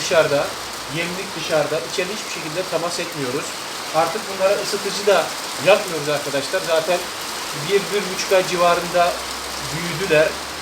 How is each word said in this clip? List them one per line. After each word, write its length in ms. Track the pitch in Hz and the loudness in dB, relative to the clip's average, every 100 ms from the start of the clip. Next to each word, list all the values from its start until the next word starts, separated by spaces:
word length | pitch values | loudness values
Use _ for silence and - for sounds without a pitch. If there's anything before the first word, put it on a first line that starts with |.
dışarıda, 440 | 151 170 147 143 160 - - - - 147 | 2 4 4 4 0 -4 -8 -10 -6 -4
yemlik 320 | 175 180 - 165 | -4 -4 -6 -6
dışarıda. 400 | 147 160 143 156 170 | 0 2 2 0 -2
İçeri 160 | - 180 | -2 -2
hiçbir 180 | 214 - 180 | -4 -6 -6
şekilde 260 | 156 156 185 | -6 -4 -2
temas 300 | 165 170 170 | -2 -2 -4
etmiyoruz. 440 | 170 156 131 135 180 - - - - | -4 -4 -2 -2 -4 -8 -8 -8 -2
Artık 280 | 156 170 214 208 | 2 2 0 -4
bunlara 260 | 190 190 | 2 2
ısıtıcı 520 | 202 - 202 196 185 202 | 4 0 -2 -2 0 4
da 180 | 185 156 - - - 151 | 4 4 -4 -8 0 4
yapmıyoruz 420 | 202 - 160 143 | 4 4 -4 -2
arkadaşlar. 520 | 147 147 135 135 190 160 | -2 -2 -2 -2 -2 2
Zaten 320 | 160 156 180 - - - - - 143 151 | 2 2 0 -2 -8 -8 -6 -6 -6 0
bir, 120 | 202 - | 0 2
bir 100 | 202 185 | -2 -2
buçuk 180 | 185 - | -2 2
ay 140 | 196 185 | 4 4
civarında 640 | 175 175 175 175 175 175 - - - - - 139 | 4 4 4 2 2 2 2 -4 -8 -8 -8 -6
büyüdüler. 560 | 151 175 151 190 151 151 - - - | -4 -4 -2 2 4 4 0 -8 -10